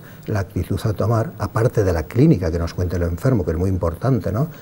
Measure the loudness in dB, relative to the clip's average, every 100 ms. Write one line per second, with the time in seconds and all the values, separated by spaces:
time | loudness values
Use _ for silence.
0 | -6 -16 -4 -4 -2 -4 -2 -2 -2 0
1 | 2 2 0 -4 -4 0 2 2 2 0
2 | 0 4 4 4 2 -2 -2 -2 -2 0
3 | -2 0 0 2 0 0 0 0 -2 -2
4 | 0 0 0 -2 -4 -6